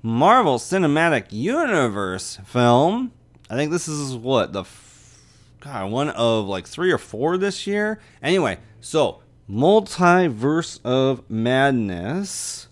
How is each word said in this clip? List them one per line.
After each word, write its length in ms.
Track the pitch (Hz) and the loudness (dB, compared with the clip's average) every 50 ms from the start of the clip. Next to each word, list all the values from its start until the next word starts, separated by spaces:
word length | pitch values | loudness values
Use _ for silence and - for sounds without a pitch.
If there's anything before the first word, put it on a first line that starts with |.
Marvel 560 | - 113 113 117 147 190 233 262 220 156 127 113 | -2 -2 0 2 4 6 6 6 4 2 0 0
Cinematic 680 | - - 180 190 180 147 143 156 165 170 151 117 98 - | -2 -2 0 0 2 2 2 2 2 2 2 0 -2 -6
Universe 1080 | 104 107 131 190 262 330 330 262 202 160 131 117 98 104 98 92 92 95 - - - - 95 | -8 -4 -4 -2 -2 -2 -2 0 2 0 0 0 -2 -4 -4 -4 -6 -8 -8 -12 -14 -16 -18
film. 680 | - - 123 123 120 120 123 147 170 208 247 262 240 - - _ _ - - - - | -4 0 2 4 6 6 6 4 2 0 -2 -6 -8 -10 -16 _ _ -20 -20 -14 -8
I 60 | 113 | -4
think 160 | 127 147 151 | -4 -2 -2
this 160 | 165 175 - | -2 -4 -4
is, 300 | 160 151 147 143 135 127 | -6 -6 -6 -6 -6 -8
what, 360 | 117 113 127 135 117 92 - | -6 -2 0 2 2 0 0
the 80 | - 98 | -4 -8
f-, 580 | 90 - - - - - - - - - - - _ _ _ _ - _ - - | -8 -8 -16 -20 -20 -20 -20 -20 -20 -20 -20 -20 _ _ _ _ -20 _ -20 -20
God, 300 | - 139 131 107 95 98 | -18 -12 -10 -8 -6 -4
one 160 | 110 131 143 151 | -2 -2 -2 -4
of, 360 | - - 117 117 113 110 104 | -2 0 0 2 2 0 -2
like, 200 | 95 98 92 87 | -4 -6 -6 -8
three 240 | - - - 180 185 | -10 -8 -4 0 0
or 80 | 160 107 | 0 0
four 400 | - - - 107 131 160 175 185 | -4 -8 -8 -4 -2 -2 0 0
this 260 | 190 202 190 - - | -2 -2 -4 -6 -6
year? 340 | 196 202 208 214 214 220 214 - - - _ | -4 -4 -2 -2 -4 -6 -8 -12 -20 -20 _
Anyway, 360 | - 143 180 190 156 110 90 - - - - - | -2 0 2 2 2 0 -2 -6 -12 -20 -20 -20
so, 400 | - - - 156 139 92 80 - - _ _ _ _ - | -14 -2 0 2 2 2 0 -8 -20 _ _ _ _ -8
Multiverse 1300 | 98 110 139 180 208 220 202 - - - 180 175 175 185 180 160 117 107 117 143 156 165 165 - - - - | -2 2 4 6 6 4 2 0 -2 2 4 6 6 6 4 2 0 0 0 0 0 0 -2 -4 -12 -8 -4
of 380 | 123 127 131 131 135 131 - - - | 0 0 2 2 2 0 -2 -6 -8
Madness 1400 | 110 110 113 123 131 131 139 139 135 120 110 98 90 85 90 107 151 190 202 185 - - - - - - - - | -4 -2 0 2 2 4 4 2 2 0 -2 -2 -4 -6 -6 -6 -4 -6 -6 -6 -8 -8 -8 -10 -10 -12 -16 -20